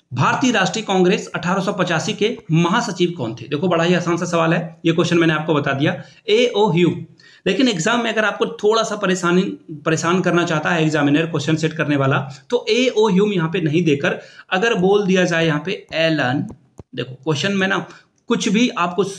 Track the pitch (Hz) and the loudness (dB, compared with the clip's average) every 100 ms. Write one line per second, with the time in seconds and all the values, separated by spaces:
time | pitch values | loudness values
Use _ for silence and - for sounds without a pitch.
0 | _ 123 202 240 254 214 185 214 214 190 | _ -2 0 2 2 2 0 -2 -2 2
1 | 180 214 - 175 175 196 190 190 175 160 | 4 2 -4 -6 -2 -2 -2 -2 -2 -2
2 | - - 208 247 - 160 170 226 233 180 | -2 -2 -2 -4 0 2 2 0 -2 -2
3 | 175 170 113 110 131 143 185 165 170 175 | -2 -2 -8 -8 -6 -4 0 0 2 2
4 | 170 170 175 170 165 165 - - 165 165 | 0 -2 -2 0 0 0 -4 -4 0 0
5 | 160 175 165 151 156 147 139 131 160 185 | 2 2 2 0 0 0 0 0 -2 -4
6 | - - - 214 240 202 214 160 170 - | -10 -12 0 2 2 2 2 4 2 0
7 | - - - - - 202 254 180 196 240 | -10 -18 -20 -6 -2 2 2 0 0 0
8 | 226 220 208 202 233 - 208 226 214 208 | 0 -2 -2 -2 -4 0 0 2 0 -2
9 | 190 180 175 180 196 - - 156 165 160 | -2 0 2 2 0 -6 -14 -6 -2 0
10 | 165 180 175 170 170 156 185 170 156 151 | 0 0 0 0 0 -2 0 0 0 2
11 | 143 147 165 160 160 156 160 170 143 143 | 2 2 0 -4 -2 0 -2 -2 -2 0
12 | 135 139 135 - - 240 - 233 254 214 | 2 0 -2 -12 -4 -4 0 2 2 2
13 | 214 185 214 190 160 190 156 160 160 139 | 2 4 2 0 -2 -2 0 2 2 0
14 | 185 - - - - 185 233 202 190 208 | 0 -4 -10 -20 -6 -2 0 2 2 2
15 | 185 185 170 165 165 147 160 - - 151 | 2 2 2 2 0 0 -4 -8 -6 -2
16 | 160 151 127 139 - - _ - - - | 0 0 0 -2 -4 -12 _ -20 -14 -10
17 | 127 131 160 151 196 196 190 190 180 - | -10 -6 -4 -2 0 0 0 -2 -6 -16
18 | _ _ - 214 226 202 247 - 175 175 | _ _ -2 0 2 2 2 0 -2 -2
19 | 190 | -4